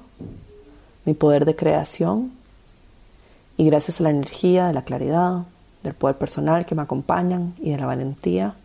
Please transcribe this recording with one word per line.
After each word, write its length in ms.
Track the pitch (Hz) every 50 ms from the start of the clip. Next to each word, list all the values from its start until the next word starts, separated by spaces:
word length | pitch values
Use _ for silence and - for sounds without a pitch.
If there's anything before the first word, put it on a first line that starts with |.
| - - - - 170 - - - - - - - - - - - - - - - -
mi 100 | 160 156
poder 300 | 151 - 151 147 143 147
de 100 | 156 156
creación 720 | - - 156 156 156 156 - - - 165 170 196 220 254 254 - - - - - - - - - _ _ - - - - - - - - - - - - _ -
y 100 | - 165
gracias 320 | 156 151 147 147 - 165 -
a 60 | 170
la 60 | 156
energía 580 | 151 143 139 - - - - 180 180 180 180 175
de 40 | 156
la 120 | 135 127
claridad, 580 | - 127 123 - 131 151 170 180 180 180 180 175 175 - _ _ - _ _ -
del 120 | 147 -
poder 220 | - - 135 135
personal 480 | - 151 135 - - 147 151 160 175 175
que 120 | - 165
me 60 | 156 147
acompañan 760 | - 135 135 - - 175 175 180 180 180 180 175 175 175 175
y 140 | 320 156 147
de 60 | 139
la 80 | 135
valentía 680 | 131 131 131 131 135 139 - - 180 175 185 190 208 196 - -